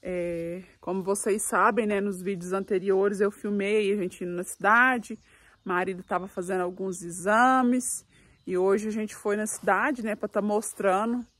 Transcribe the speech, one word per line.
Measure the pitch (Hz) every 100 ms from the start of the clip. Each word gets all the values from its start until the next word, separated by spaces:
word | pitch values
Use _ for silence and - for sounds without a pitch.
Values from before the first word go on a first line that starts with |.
É, | - 180 175 170 170 180 180 _
como | - 190
vocês | 185 196 - 208
sabem, | - 202 202 226 214
né, | 202
nos | 202 185
vídeos | 185 196 180
anteriores | 190 190 190 196 190 202 202
eu | 202
filmei | - 214 202 196 214 202
a | 208
gente | 180 -
indo | 175
na | 175
cidade, | - - 196 220 254 247 - 220 _ _ - _
marido | - 180 180 180
tava | 185 185 190
fazendo | - 180 190
alguns | 180 185 190 180
exames | 170 170 180 214 254 262 247 254 - - _ _ _ _ -
e | 180
hoje | 190 202 220
a |
gente | 214 214 -
foi | 214
na | 202 214
cidade, | - - 190 247 269
né, | 220
pra | 214 208
tá | 214
mostrando | 202 208 226 - 196 185 220 247 233 _